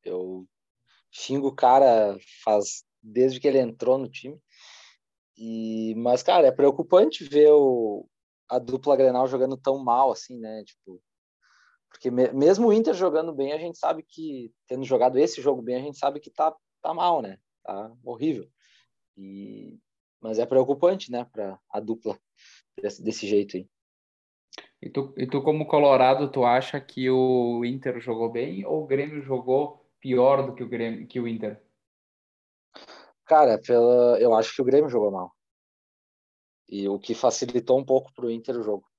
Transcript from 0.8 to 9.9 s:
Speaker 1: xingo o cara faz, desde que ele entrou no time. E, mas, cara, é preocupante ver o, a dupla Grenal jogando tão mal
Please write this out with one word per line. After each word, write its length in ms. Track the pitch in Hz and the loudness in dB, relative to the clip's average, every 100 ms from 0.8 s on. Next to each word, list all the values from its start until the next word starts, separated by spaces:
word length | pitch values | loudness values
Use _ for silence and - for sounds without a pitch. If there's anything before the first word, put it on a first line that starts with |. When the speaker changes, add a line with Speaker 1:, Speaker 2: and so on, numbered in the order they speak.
| _ _ _ | _ _ _
Speaker 1:
xingo 380 | - - 139 135 | -18 -8 -4 -4
o 60 | 135 | 0
cara 600 | 127 131 135 113 104 98 _ - | 4 6 6 6 2 -2 _ -8
faz, 400 | - 104 98 - _ _ | 0 0 0 -10 _ _
desde 360 | 110 110 131 127 | -6 0 0 2
que 80 | 143 | 0
ele 120 | 135 | 2
entrou 380 | 120 113 117 131 | 0 -4 -2 0
no 120 | 127 | -2
time. 300 | - 131 151 _ _ - - - _ _ _ _ _ | -14 -18 -20 _ _ -20 -20 -20 _ _ _ _ _
E, 560 | 113 113 113 110 110 110 | -12 -10 -8 -6 -6 -4
mas, 260 | 120 127 | 0 2
cara, 240 | - 185 139 | 2 4 4
é 40 | |
preocupante 760 | 127 139 - - 180 311 - 139 | 6 2 2 4 4 4 0 -2
ver 260 | 147 151 | 6 8
o, 560 | 151 135 123 110 101 - _ _ _ _ | 8 6 2 -2 -6 -12 _ _ _ _
a 80 | 123 | -4
dupla 380 | 120 131 147 135 | -4 -4 2 4
Grenal 320 | 131 123 127 | 4 4 -2
jogando 280 | 131 131 131 | 0 -2 -2
tão 220 | 139 139 | -4 -2
mal 280 | 123 | 0